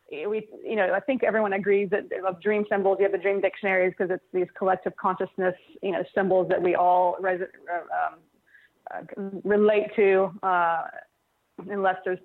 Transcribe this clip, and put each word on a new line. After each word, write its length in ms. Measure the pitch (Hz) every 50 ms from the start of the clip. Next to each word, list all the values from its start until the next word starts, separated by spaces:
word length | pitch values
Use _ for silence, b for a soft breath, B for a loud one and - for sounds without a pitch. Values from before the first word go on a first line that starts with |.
| _ _ -
eh, 140 | 143 156
we, 220 | 208 214 220 214 - - - -
you 120 | - 220
know, 160 | 214 190 180 175
I 80 | 196
think 240 | - - 262 - -
everyone 300 | - 202 220 214 202 196
agrees 360 | 196 185 202 202 196 202 180
that 180 | 196 - - -
they 120 | - 190
love 200 | 185 190 180 175
dream 240 | - 208 214 208 208 208
symbols. 280 | 214 196 190 196 196 185
You 40 | 196
have 80 | 190 170
the 60 | 185
dream 220 | 170 196 196 196
dictionaries 540 | 185 190 - - - 196 190 185 185 185 180 -
'cause 120 | 190 170
it's 140 | 185 185 - _ -
these 140 | 185 180 180 -
collective 380 | - 202 185 185 185 - 185 180
consciousness, 600 | - - 196 185 185 190 185 - - 185 185 180 - - _ - - -
you 80 | 196
know, 140 | 180 - 170 - -
symbols 340 | 185 196 190 190 185 180 160
that 140 | 180 180 175
we 140 | 185 170
all 400 | - 180 180 180 180 180 180 175 -
res-, 220 | 185 190 185 175 185
uh, 640 | - - - 139 147 175 170 156 - 156 160 160
um, 120 | 156 - - _ _ _ _ b b b b b b b _ _ - -
uh, 380 | - - 165 - - 196 196 196 175 -
relate 500 | 190 208 208 208 208 214 208 214 214 -
to, 340 | - 202 196 190 190 190 185 170 208 -
uh, 420 | 190 180 175 175 165 165 165 - - - - - _ _ _ _ _ _ _ _ _ _ - 175 185
unless 280 | 202 202 196 190 185 185 -
there's 160 | 190 185 180 -